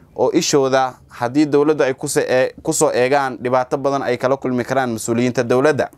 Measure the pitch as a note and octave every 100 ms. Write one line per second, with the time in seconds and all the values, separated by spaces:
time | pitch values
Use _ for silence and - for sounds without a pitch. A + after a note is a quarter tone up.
0 | - - B2+ E3 E3 C#3+ C3+ C3 C3 -
1 | - - A#2+ C#3 D#3 C#3+ D3 D3+ C3 C3
2 | C#3+ D3 - B2+ C3 - - D#3 D3+ A#2+
3 | B2+ C#3+ C3+ B2 B2 B2+ B2+ C#3+ C3+ C#3
4 | A#2+ B2 B2+ C3+ C3 B2 A2+ - B2+ A2
5 | - A#2 B2 A#2+ A#2+ B2 D3 C3+ -